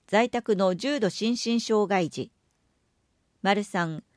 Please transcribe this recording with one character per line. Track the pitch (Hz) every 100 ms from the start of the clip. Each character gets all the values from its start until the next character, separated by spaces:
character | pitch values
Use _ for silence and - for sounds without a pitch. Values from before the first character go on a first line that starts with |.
| _
在 | 202 240
宅 | 240 226 196
の | 190
重 | 180 262 294
度 | 208
心 | - 220 240
身 | 226 233
障 | - 214 196
害 | 196 165
児。 | - 123 _ _ _ _ _ _ _ _ _ _ _
丸 | 190 208
三、 | 208 185 170 156 -